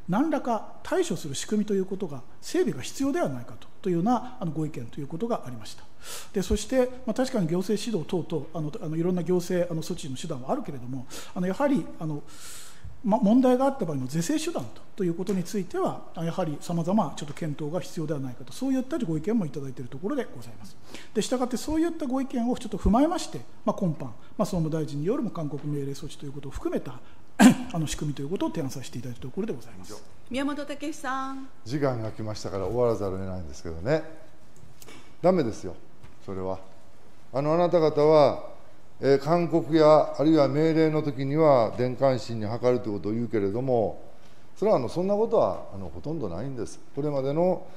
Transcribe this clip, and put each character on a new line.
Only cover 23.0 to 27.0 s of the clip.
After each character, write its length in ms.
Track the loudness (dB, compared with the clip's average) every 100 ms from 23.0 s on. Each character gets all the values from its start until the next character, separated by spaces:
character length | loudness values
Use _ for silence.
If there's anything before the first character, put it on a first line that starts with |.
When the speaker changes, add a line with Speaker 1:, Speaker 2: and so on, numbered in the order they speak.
Speaker 1:
え 60 | 4
ま 100 | 2
し 80 | -4
て、 120 | -8 -8 -4
ま 80 | -2
あ、 20 |
今 180 | 0 0
般、 120 | -2
ま 80 | -6 -8 -8 -2
あ、 80 | 0
総 120 | 0
務 120 | 0
大 180 | 0 -2
臣 120 | -2
に 60 | 0
よ 100 | 0
る 120 | 0
勧 180 | -2 -4
告 180 | -4 -4
命 140 | -4
令 60 | -4
措 140 | -6 -8
置 100 | -8
と 100 | -8
い 20 |
う 40 |
こ 80 | -8
と 80 | -6
を 40 |
含 200 | -4 -2
め 80 | -2
た、 200 | -4 -10